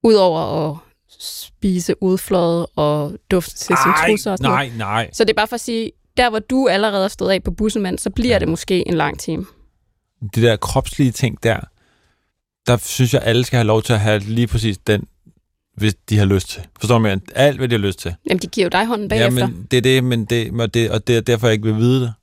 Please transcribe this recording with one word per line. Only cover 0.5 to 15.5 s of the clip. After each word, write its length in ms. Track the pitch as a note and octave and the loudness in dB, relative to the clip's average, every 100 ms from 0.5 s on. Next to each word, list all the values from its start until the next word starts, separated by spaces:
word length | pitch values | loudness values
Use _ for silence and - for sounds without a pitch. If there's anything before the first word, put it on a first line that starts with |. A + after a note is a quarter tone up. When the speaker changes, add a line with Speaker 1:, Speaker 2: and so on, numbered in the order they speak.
| D#3+ D#3 | -2 -4
Speaker 1:
at 60 | D#3 _ _ _ _ | -6 _ _ _ _
spise 800 | - - - _ G3 F3+ E3+ - | -14 -14 -16 _ -2 0 -2 -2
udfløjet 640 | F#3+ F#3 - F#3 E3+ E3+ E3+ - | 0 0 0 0 2 0 -2 -2
og 420 | D3+ D3+ D3 - _ | 0 0 -4 -8 _
dufte 200 | F#3 E3+ - | -2 -2 -12
til 100 | - | -2
sin 240 | - C3+ - | 2 2 2
Speaker 2:
Ej, 120 | E3 | 2
Speaker 1:
trusser 220 | G#3+ G#3 | 0 -2
og 60 | F#3+ | -2
sådan 120 | C3 | 0
Speaker 2:
nej, 140 | B2+ C3+ | 0 -2
Speaker 1:
noget. 120 | A#2 | -6
Speaker 2:
nej. 320 | G2+ G#2+ A2 | -2 -2 -2
Speaker 1:
Så 120 | - | -4
det 60 | A3+ | -2
er 40 | |
bare 120 | G#3 G#3+ | -2 -2
for 60 | |
at 60 | A#3+ | -4
sige, 320 | - A3+ A3+ _ _ - | -6 -6 -6 _ _ 0
der 140 | B3 | 0
hvor 80 | A3 | 0
du 300 | G#3+ C4 C4 | -2 0 2
allerede 340 | G3 G#3+ G3+ | 2 0 0
har 60 | G3 | -2
stået 220 | - F#3+ | -2 0
af 100 | F#3+ | 0
på 80 | - | -2
bussemand, 480 | F3+ G#3+ G#3+ F#3+ - | -2 -2 -2 -4 -4
så 120 | G#3+ | -6
bliver 220 | G3 A#3+ | -4 0
Speaker 2:
Ja. 40 | G#3 | 0
Speaker 1:
det 100 | D#3 | 0
måske 400 | E3 - F#3+ - | -4 -2 -2 0
en 60 | |
lang 260 | E3 D3+ - | 0 0 -2
time. 260 | - D#3+ F#3+ _ _ _ _ _ _ _ G#2 | -6 -6 -8 _ _ _ _ _ _ _ -6
Speaker 2:
Det 80 | - | 2
der 140 | A#2 G#2 | 2 2
kropslige 540 | - C3+ - - C3 | 0 -2 -4 0 0
ting 320 | - B2 G2+ | 0 -4 0
der, 180 | A2+ - - _ _ _ _ _ _ _ _ _ - | -2 -2 -6 _ _ _ _ _ _ _ _ _ 0
der 100 | A#2+ | 0
synes 380 | - - B2 | 0 0 2
jeg, 80 | C3+ | 2
alle 200 | A2+ A2+ | 2 0
skal 120 | B2+ B2+ | 2 0
have 100 | A2 | 2
lov 160 | A2 | 2
til 100 | - | 2
at 80 | A2+ | 0
have 180 | G#2 G#2+ | 2 0
lige 280 | G2+ A2+ A#2+ | 0 0 0
præcis 320 | A#2 A2 F#2+ | 0 -2 -4
den, 280 | - G#2 - _ _ _ _ | 0 0 -2 _ _ _ _